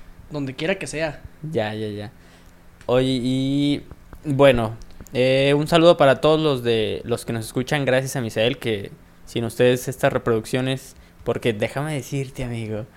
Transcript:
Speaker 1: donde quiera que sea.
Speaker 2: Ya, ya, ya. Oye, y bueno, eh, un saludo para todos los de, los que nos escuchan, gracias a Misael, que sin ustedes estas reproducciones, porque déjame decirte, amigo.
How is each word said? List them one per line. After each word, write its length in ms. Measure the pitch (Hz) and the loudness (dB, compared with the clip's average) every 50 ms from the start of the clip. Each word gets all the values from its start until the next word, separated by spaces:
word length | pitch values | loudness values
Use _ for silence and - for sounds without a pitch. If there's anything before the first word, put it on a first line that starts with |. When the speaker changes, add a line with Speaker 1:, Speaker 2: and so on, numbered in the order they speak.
| - - - - - - | -20 -20 -20 -20 -16 -10
Speaker 1:
donde 240 | 151 147 139 131 131 | -8 -6 -6 -6 -6
quiera 200 | - 156 175 196 | -4 -4 -4 -4
que 100 | 190 - 131 | -4 -6 -8
sea. 320 | 147 151 160 151 131 - - - - - 156 156 | -6 -6 -6 -6 -6 -10 -16 -20 -16 -14 -12 -4
Speaker 2:
Ya, 200 | 160 113 107 107 107 | -2 -2 -2 -2 -4
ya, 120 | 107 110 107 | -6 -6 -6
ya. 220 | 101 104 104 - - - - - - - - - - - - - - - - | -6 -8 -10 -12 -16 -20 -20 -20 -20 -20 -20 -20 -20 -20 -20 -20 -20 -12 -2
Oye, 340 | - 123 131 131 131 131 123 | 0 2 2 2 2 0 -2
y 600 | 117 127 131 131 135 135 139 143 143 143 143 - - - - - - - - - - | -2 -2 0 0 0 0 0 0 2 0 0 -2 -4 -12 -18 -20 -18 -20 -20 -12 -6
bueno, 500 | 151 139 131 139 139 127 120 113 107 113 113 - - - - - - | -4 4 6 6 6 6 4 0 -2 -4 -10 -14 -16 -16 -18 -16 -6
eh, 420 | - 123 127 131 131 135 139 139 143 | -2 2 2 4 4 4 4 4 4
un 120 | 147 156 147 | 2 2 2
saludo 280 | 170 165 165 175 165 | 4 6 8 6 8
para 240 | 160 147 135 127 - | 8 6 6 6 4
todos 200 | - 151 160 156 | 4 4 4 4
los 240 | 156 151 139 123 120 | 2 0 0 0 0
de, 380 | 117 113 110 107 101 92 - - | 0 2 2 0 -2 -2 -6 -4
los 200 | 117 117 110 - | -6 -6 -4 -4
que 100 | - 117 | -6 -6
nos 100 | 113 107 | -6 -6
escuchan, 380 | - - 131 123 - 151 147 139 | -4 -4 -6 -2 -2 -2 -2 0
gracias 320 | 123 127 131 135 131 - | 2 2 0 0 -2 -4
a 40 | 143 | -4
Misael, 380 | 117 110 - 110 110 123 139 - | -6 -4 -2 0 0 0 0 -2
que 320 | - 120 110 98 - - - - - - - - - | -2 -4 -4 -4 -6 -10 -16 -20 -20 -20 -20 -20 -20
sin 180 | - - 123 117 | -8 -6 -4 -4
ustedes 420 | - - - 123 123 127 123 - | -4 0 4 4 4 4 2 -2
estas 260 | 139 127 - - 139 | -6 -4 0 0 0
reproducciones, 840 | 131 123 - 123 113 110 110 - - 127 127 131 135 131 - - - - - - - - - | 0 0 0 0 0 0 0 -2 -4 -2 -2 -2 -4 -4 -8 -14 -20 -20 -20 -20 -20 -8 -6
porque 280 | 120 - 214 - 123 | -6 -4 -2 -2 -2
déjame 420 | - 208 214 214 - 135 147 156 151 | 0 0 -4 -4 -4 -6 -6 -4 -6
decirte, 480 | 139 123 - 143 139 135 127 - - | -6 -6 -6 -6 -6 -6 -8 -8 -10
amigo. 440 | 131 120 120 117 113 107 107 104 113 - - | -8 -6 -6 -6 -6 -6 -6 -8 -8 -10 -16